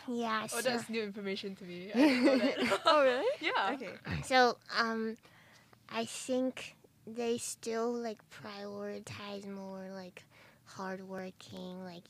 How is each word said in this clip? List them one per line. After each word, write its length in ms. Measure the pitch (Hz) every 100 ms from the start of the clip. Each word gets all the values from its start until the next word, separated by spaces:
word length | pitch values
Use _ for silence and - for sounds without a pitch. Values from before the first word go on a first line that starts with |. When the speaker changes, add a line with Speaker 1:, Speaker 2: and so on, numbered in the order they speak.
| -
Speaker 1:
Yeah, 360 | 240 226 220
Speaker 2:
Oh, 40 | 214
Speaker 1:
so 140 | 233
Speaker 2:
that's 260 | 240 233 220
new 140 | 226
information 520 | 208 208 196 196 196 190
to 60 |
me. 300 | 180 175 196
I 40 | 226 294
didn't 160 | 254 277
know 120 | 269
that. 440 | 277 - 240 196
Speaker 1:
<laughs> 40 | 339
Speaker 3:
Oh, 180 | 302
really? 220 | 269 247 453 622
Speaker 2:
Yeah. 340 | 320 508 196 277
Speaker 3:
Okay. 240 | 190 - - 156
Speaker 1:
So, 340 | 135 262 247 - - 202
um, 420 | 226 226 220 226 - - - - - - -
I 160 | 226 233
think 680 | - - 254 262 - - - - _ -
they 320 | 226 233 240
still, 540 | - - 233 226 233
like, 240 | 240 233 208 -
prioritize 1120 | - 220 202 202 202 202 202 208 - 202 202 202
more, 420 | 196 190 190 185
like, 320 | 190 180 - - - - - -
hardworking, 1160 | - 190 190 190 190 185 - - 190 185 180
like, 200 | 185 175